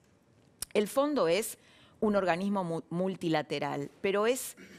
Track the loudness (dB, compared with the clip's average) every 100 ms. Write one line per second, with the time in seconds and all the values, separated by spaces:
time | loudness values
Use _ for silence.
0 | _ _ _ _ _ -18 -4 0 0 2
1 | 2 2 2 2 -2 -8 -20 -20 -20 -2
2 | 0 2 2 2 0 -2 -2 -4 -4 -2
3 | -2 -2 0 0 0 -4 -4 -4 -8 -4
4 | 0 2 2 0 -4 -14 -20